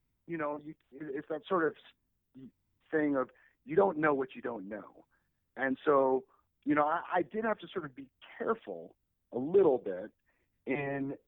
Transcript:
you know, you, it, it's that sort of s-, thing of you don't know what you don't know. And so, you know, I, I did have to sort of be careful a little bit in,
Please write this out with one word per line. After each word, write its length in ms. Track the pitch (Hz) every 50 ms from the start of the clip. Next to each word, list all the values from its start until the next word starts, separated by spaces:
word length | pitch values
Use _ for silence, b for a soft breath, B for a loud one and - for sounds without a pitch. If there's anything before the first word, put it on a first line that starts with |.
| _ _ _ _ _ -
you 100 | 165 160
know, 220 | 151 147 147 151 147
you, 100 | 151 156 - _ _ -
it, 140 | 139 156 151 131
it's 120 | 151 147 -
that 140 | 156 151 - -
sort 180 | 190 175 160
of 60 | 143 139 - _ - _ _ _ _ _ _ _ _ _
s-, 60 | 131 135 - - _ _ _ _ _ _ _
thing 260 | - 156 151 147 143
of 140 | 135 127 123 b b b b b b _
you 100 | 123 156
don't 220 | 185 196 196 165 151
know 160 | 156 156 147
what 200 | 135 131 131 -
you 60 | 123 -
don't 260 | 127 117 110 95 98
know. 360 | 107 104 95 - - - - _ _ _ _ _ _ _ _ _ _
And 200 | - 135 135 131 - -
so, 380 | 151 147 139 135 131 131 131 131 b b b b b _ _ _
you 100 | 139 151
know, 80 | 151 147
I, 160 | 151 160 170 - - 170
I 100 | 180 170
did 220 | - - 214 220
have 140 | 226 208 -
to 80 | 170 165 -
sort 120 | 190 156
of 100 | 143 131
be 100 | 143 135 - _ _ - - - -
careful 560 | - - 226 220 - 107 92 82 80 - - _ _ _ _ _ _ _ -
a 40 | 120
little 400 | 131 151 175 202 185 160 131 -
bit 320 | 98 101 92 90 101 110 - _ _ _ _ _ _ _ _ _ _
in, 480 | 123 135 143 143 139 139 139 135 135 139 - _